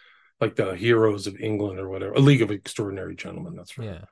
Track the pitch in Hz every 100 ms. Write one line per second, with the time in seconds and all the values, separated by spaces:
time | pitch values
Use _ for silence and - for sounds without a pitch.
0 | _ _ _ - 113 - 98 90 113 113
1 | 110 101 98 98 110 107 104 92 95 95
2 | 98 135 139 131 107 104 - - 101 95
3 | 90 90 98 90 87 90 90 - 110 85
4 | -